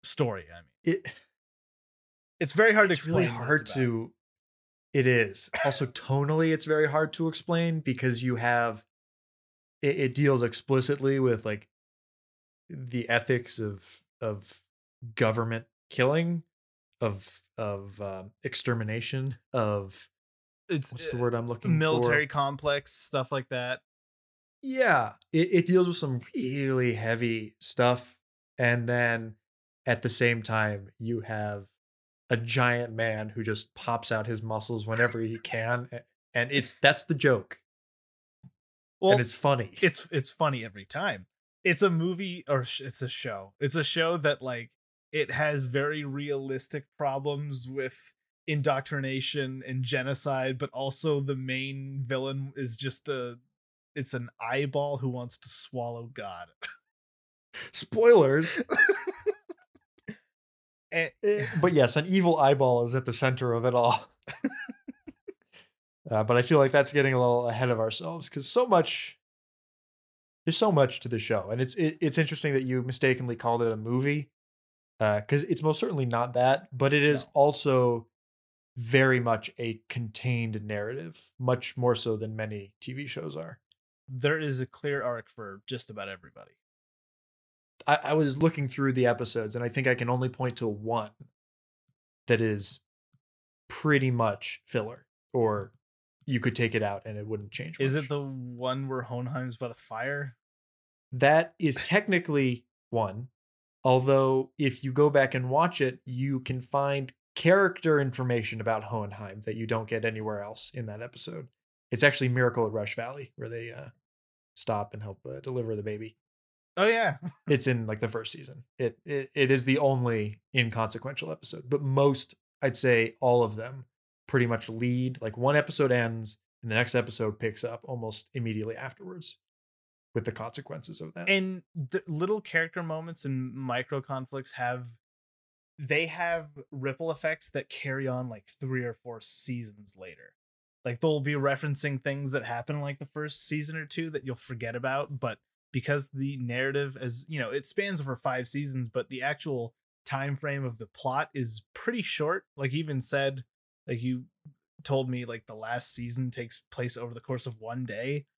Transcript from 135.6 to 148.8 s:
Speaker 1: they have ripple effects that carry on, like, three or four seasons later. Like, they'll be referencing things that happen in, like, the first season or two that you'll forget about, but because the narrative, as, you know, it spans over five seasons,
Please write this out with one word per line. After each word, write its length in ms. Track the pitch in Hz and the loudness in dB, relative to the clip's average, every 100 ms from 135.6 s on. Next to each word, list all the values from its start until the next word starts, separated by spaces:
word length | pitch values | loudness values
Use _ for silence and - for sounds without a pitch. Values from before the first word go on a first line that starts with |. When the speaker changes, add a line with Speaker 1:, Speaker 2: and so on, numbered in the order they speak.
| _ - | _ -14
Speaker 1:
they 260 | 139 151 165 | -2 0 -2
have 440 | 165 170 165 151 143 - | -4 -2 -2 -6 -18 -14
ripple 400 | 139 135 131 165 | -6 -6 -4 -4
effects 400 | 156 156 160 - | -2 -2 -4 -6
that 180 | 143 - | -8 -8
carry 380 | - 143 135 135 | -10 -6 -4 -4
on, 220 | 127 127 | -4 -6
like, 180 | 107 - | -12 -18
three 380 | - 135 127 | -10 -4 -4
or 100 | 120 | -4
four 260 | 113 123 113 | -8 -14 -12
seasons 760 | - - - 123 110 104 98 95 | -10 -8 -6 -8 -8 -16 -20 -16
later. 360 | 92 78 - _ _ _ _ _ | -18 -18 -20 _ _ _ _ _
Like, 160 | 127 120 | -6 0
they'll 180 | 165 151 | 2 2
be 140 | 139 | 0
referencing 680 | 147 139 135 151 139 147 135 | 0 0 0 -2 -2 -2 -4
things 300 | 143 139 139 | -4 -4 -4
that 140 | 131 | -4
happen 320 | 120 117 117 147 | -4 -8 -6 -6
in, 60 | |
like, 180 | 143 139 | -6 -10
the 60 | 143 | -12
first 420 | 151 151 - - | -8 -8 -8 -6
season 280 | 151 147 160 | -6 -6 -8
or 80 | 151 | -8
two 240 | - 165 | -8 -6
that 140 | 151 | -6
you'll 120 | 131 120 | -6 -8
forget 400 | - 120 113 120 | -8 -8 -6 -4
about, 420 | 131 135 147 139 | -2 -2 -4 -4
but 200 | 123 107 _ _ _ | -6 -6 _ _ _
because 360 | 131 135 143 139 | -4 0 -2 -2
the 260 | 135 135 139 | -6 -6 -4
narrative, 600 | 120 123 135 139 139 131 | -4 0 0 0 -4 -4
as, 300 | 127 120 139 | -6 -6 -8
you 120 | 156 | -6
know, 100 | 113 | -2
it 160 | 139 - | -2 -2
spans 340 | - 202 175 | -2 -2 -4
over 140 | 139 | -4
five 320 | 160 143 127 123 | -4 -2 -2 -2
seasons, 420 | 139 143 131 | -4 -4 -4